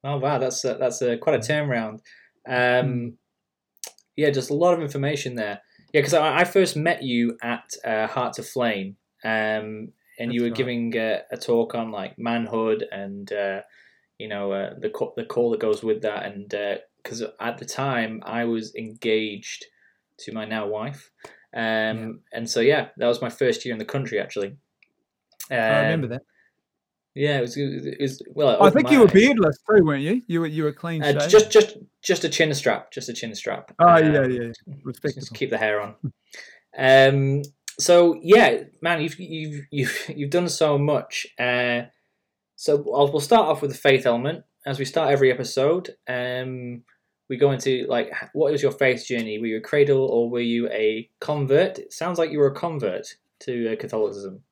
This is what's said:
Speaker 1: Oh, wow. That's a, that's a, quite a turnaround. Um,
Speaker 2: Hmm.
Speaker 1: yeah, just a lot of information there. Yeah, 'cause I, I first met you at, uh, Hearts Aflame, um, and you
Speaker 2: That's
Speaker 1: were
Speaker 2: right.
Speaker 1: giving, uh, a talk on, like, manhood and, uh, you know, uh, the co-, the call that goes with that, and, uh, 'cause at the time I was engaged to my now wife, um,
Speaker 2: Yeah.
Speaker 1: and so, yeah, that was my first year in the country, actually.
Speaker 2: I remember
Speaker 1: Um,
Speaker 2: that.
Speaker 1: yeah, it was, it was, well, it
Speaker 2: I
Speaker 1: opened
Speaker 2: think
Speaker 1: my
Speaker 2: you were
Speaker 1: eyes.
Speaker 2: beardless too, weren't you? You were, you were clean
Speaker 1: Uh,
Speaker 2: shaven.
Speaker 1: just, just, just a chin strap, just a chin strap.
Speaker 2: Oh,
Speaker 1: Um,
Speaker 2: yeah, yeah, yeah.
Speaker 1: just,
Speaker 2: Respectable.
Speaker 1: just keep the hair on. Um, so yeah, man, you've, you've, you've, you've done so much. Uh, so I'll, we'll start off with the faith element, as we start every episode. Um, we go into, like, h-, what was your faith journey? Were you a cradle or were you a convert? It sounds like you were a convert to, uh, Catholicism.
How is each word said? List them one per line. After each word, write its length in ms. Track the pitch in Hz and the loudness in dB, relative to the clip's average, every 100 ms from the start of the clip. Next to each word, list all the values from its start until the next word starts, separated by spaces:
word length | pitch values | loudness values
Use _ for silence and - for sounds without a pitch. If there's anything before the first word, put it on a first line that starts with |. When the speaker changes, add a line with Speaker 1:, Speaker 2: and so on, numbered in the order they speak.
Speaker 1:
Oh, 140 | 139 143 | -6 -4
wow. 200 | 135 139 | 0 0
That's 280 | 127 - - | -2 -4 -4
a, 80 | |
that's 280 | - 131 120 | -2 -4 -2
a, 160 | 123 117 | -2 0
quite 180 | 165 135 | 0 0
a 40 | |
turnaround. 640 | 113 151 147 120 110 110 _ - _ _ - | 0 -2 0 -2 -4 -10 _ -20 _ _ -6
Um, 400 | 127 123 123 135 | 0 4 4 2
Speaker 2:
Hmm. 240 | 123 120 - _ _ _ _ _ _ - _ _ - | -2 -6 -12 _ _ _ _ _ _ -20 _ _ -2
Speaker 1:
yeah, 140 | 147 | 0
just 180 | 139 127 | 0 -2
a 60 | 147 | 0
lot 180 | 175 | 2
of 80 | 170 | 2
information 540 | 147 143 139 147 131 120 | -2 -4 -4 -4 -6 -6
there. 260 | 104 101 _ _ _ | -8 -8 _ _ _
Yeah, 80 | 151 | 0
'cause 120 | 139 | 2
I, 260 | 160 151 143 | 2 2 2
I 40 | |
first 320 | 190 220 180 147 | 2 2 2 0
met 280 | 160 165 | -2 -2
you 340 | 135 120 117 113 | -2 0 0 -2
at, 300 | 120 117 _ - 120 | -6 -6 _ -12 -4
uh, 220 | 110 110 | -2 -2
Hearts 300 | - 123 - | -4 -4 -6
Aflame, 600 | 107 131 120 104 95 98 _ _ | -8 -2 -2 -2 -8 -12 _ _
um, 680 | 110 113 107 107 107 107 113 _ _ - | -4 -2 0 -2 -6 -12 -14 _ _ -10
and 140 | 120 | -4
you 80 | 120 | -2
Speaker 2:
That's 0 | |
Speaker 1:
were 60 | 120 | -2
Speaker 2:
right. 80 | 113 | -2
Speaker 1:
giving, 420 | 127 120 117 113 | -4 -2 -4 -2
uh, 220 | 110 110 - | -2 -4 -6
a 60 | - | -12
talk 360 | - 117 113 | -2 0 0
on, 160 | 120 113 | -4 -6
like, 300 | 107 95 - | -8 -10 -8
manhood 680 | 117 117 110 110 110 110 - | -6 -4 -4 -4 -2 -2 -4
and, 400 | 98 98 101 101 | -10 -12 -12 -10
uh, 300 | 104 98 95 - _ _ _ _ _ | -6 -4 -6 -12 _ _ _ _ _
you 100 | 107 | -10
know, 240 | 104 101 | -8 -4
uh, 220 | 98 98 - | -4 -6 -8
the 120 | 110 | -8
co-, 240 | - - - | -6 -8 -6
the 80 | |
call 260 | 113 - 120 | -6 -2 0
that 100 | 110 | 0
goes 200 | 113 104 | -2 -2
with 200 | 113 107 | -2 -2
that, 240 | 107 104 101 | -2 -6 -10
and, 280 | 101 101 | -12 -10
uh, 220 | 101 101 98 - _ - | -8 -6 -6 -10 _ -16
'cause 180 | 117 107 - | -10 -10 -8
at 180 | 113 - | -8 -8
the 60 | |
time 580 | 113 - 135 123 113 110 - | -10 -6 -2 -2 -4 -6 -8
I 180 | 113 | -4
was 320 | 117 113 110 - | -2 -4 -6 -12
engaged 880 | 110 113 117 110 110 101 - - - _ _ _ _ _ | -14 -8 -2 -2 -2 -10 -14 -16 -18 _ _ _ _ _
to 160 | - | -12
my 100 | 110 | -10
now 240 | 107 110 104 | -8 -6 -6
wife, 420 | 107 120 143 _ _ - - _ | -6 -8 -10 _ _ -20 -20 _
um, 80 | 117 | -6
Speaker 2:
Yeah. 500 | 113 110 110 110 113 113 _ | -2 0 -2 -4 -8 -14 _
Speaker 1:
and 160 | 117 113 | -10 -4
so, 100 | 127 | 2
yeah, 300 | 117 151 120 - | 4 2 -2 -2
that 100 | 120 | -2
was 140 | 120 | 0
my 80 | 123 | -4
first 340 | - 131 113 | -2 0 0
year 100 | 127 | -4
in 60 | 113 | -8
the 60 | 110 | -6
country, 340 | 139 127 107 | -6 -4 -6
actually. 380 | 98 - 101 139 _ _ _ _ _ _ _ _ - | -6 -6 -8 -10 _ _ _ _ _ _ _ _ -6
Speaker 2:
I 340 | 127 110 110 | -2 2 2
remember 240 | 110 165 127 | 2 0 -4
Speaker 1:
Um, 40 | |
Speaker 2:
that. 120 | 120 _ _ _ _ _ _ _ _ _ 139 | -8 _ _ _ _ _ _ _ _ _ -2
Speaker 1:
yeah, 220 | 147 143 | 0 0
it 40 | |
was, 140 | 120 - | -2 -4
it 420 | 139 135 139 - | -4 -4 -10 -4
was, 200 | 139 135 - | -6 -6 -12
well, 160 | - 143 | 2 2
it 40 | 117 | 8
Speaker 2:
I 0 | |
Speaker 1:
opened 160 | 208 | 8
Speaker 2:
think 140 | 277 294 | 8 4
Speaker 1:
my 40 | |
Speaker 2:
you 80 | 285 | 8
were 80 | 214 | 8
Speaker 1:
eyes. 60 | |
Speaker 2:
beardless 440 | 190 247 233 165 143 - | 8 6 4 2 0 4
too, 160 | 214 160 | 6 6
weren't 180 | 139 | 2
you? 180 | 147 240 - | 0 -2 -2
You 140 | 165 | -2
were, 60 | 165 | -2
you 160 | 151 151 | -2 -4
were 80 | |
clean 280 | 147 170 165 | -4 -6 -2
Speaker 1:
Uh, 120 | 147 | 0
Speaker 2:
shaven. 160 | 143 147 | 0 8
Speaker 1:
just, 200 | 208 214 | 8 8
just, 280 | 220 214 - - _ | 6 4 -2 -20 _
just 240 | - 180 160 | -2 0 0
a 40 | |
chin 240 | - 160 | 0 0
strap, 380 | 139 127 107 - | 2 0 -2 -4
just 160 | - 120 | -12 -10
a 60 | |
chin 200 | 113 113 | -10 -10
strap. 400 | 107 - 104 - - | -8 -8 -8 -10 4
Speaker 2:
Oh, 80 | 170 | 8
Speaker 1:
Um, 160 | 165 | 8
Speaker 2:
yeah, 80 | 156 147 | 6 4
yeah, 40 | 131 | 2
yeah. 200 | 123 117 | -2 -6
Speaker 1:
just, 140 | 113 - 139 | -12 -18 -14
Speaker 2:
Respectable. 380 | 139 123 151 135 | -14 -8 -8 -8
Speaker 1:
just 120 | 139 | -14
keep 160 | 110 127 | -8 -6
the 80 | 104 | -2
hair 220 | 107 104 | -2 -2
on. 160 | 104 110 135 _ _ - - - _ - | -6 -10 -12 _ _ -20 -20 -20 _ 0
Um, 640 | 131 135 135 139 135 143 143 _ - - | 6 8 8 4 0 -2 -6 _ -20 -6
so 400 | - 175 175 165 | 4 6 6 2
yeah, 420 | 165 220 170 120 - _ | 6 6 6 2 -6 _
man, 200 | 165 170 | -4 -2
you've, 160 | 160 156 | -4 -8
you've, 480 | 175 160 156 147 139 | -12 -10 -10 -12 -8
you've, 380 | 147 127 - - | -4 -4 -4 -10
you've 160 | 147 143 | -8 -2
done 200 | 175 175 | 0 -2
so 280 | - 156 143 | 0 2 2
much. 480 | 143 147 - - - - | 2 0 -2 -10 -10 -4
Uh, 440 | 123 123 123 120 120 _ _ _ _ _ _ _ | -2 0 0 -2 -6 _ _ _ _ _ _ _
so 180 | - 147 143 | 0 0 0
I'll, 160 | 131 143 | 2 2
we'll 120 | 147 | 2
start 260 | 139 233 160 | 4 4 4
off 140 | 147 | 0
with 100 | 143 | -4
the 60 | 143 | 0
faith 280 | 147 135 131 | 2 4 4
element, 380 | 117 135 170 - _ - | 0 -2 -6 -12 _ -8
as 140 | 139 | -6
we 40 | |
start 280 | 139 165 147 | -4 0 2
every 200 | 139 135 | 4 4
episode. 640 | 123 120 - 139 175 175 - - | 2 -2 0 2 0 -4 -16 -8
Um, 760 | 127 123 127 127 127 123 120 _ _ _ _ _ | -6 -4 -6 -8 -10 -10 -12 _ _ _ _ _
we 80 | 131 | 0
go 140 | 143 | 2
into, 340 | 135 135 127 - | 2 0 -2 0
like, 200 | 117 - | -2 -2
h-, 220 | - - | -8 -10
what 180 | 147 147 | -2 0
was 100 | 147 | 2
your 120 | 139 | -2
faith 340 | - 135 127 - | 2 2 2 -4
journey? 320 | 123 113 107 | -6 -4 -4
Were 60 | 113 | -4
you 120 | 110 | -6
a 20 | |
cradle 440 | 110 147 143 135 131 | -2 2 4 4 2
or 240 | 117 117 | 0 0
were 120 | 120 | -2
you 260 | 120 117 117 | -2 -2 -2
a 420 | 110 107 110 113 _ | 0 0 -2 -8 _
convert? 580 | - 147 135 143 190 190 | -6 -4 2 4 2 -2
It 140 | - | -16
sounds 260 | - 170 170 | -8 -6 -2
like 120 | 165 | -2
you 80 | 147 | 2
were 80 | 139 | 0
a 60 | |
convert 600 | 139 170 156 110 90 - - _ _ | 0 -6 -4 -4 -6 -10 -20 _ _
to, 280 | - 123 113 | -8 -4 -4
uh, 40 | 110 | -4
Catholicism. 640 | 110 110 107 98 98 95 _ | -6 -4 -4 -4 -14 -16 _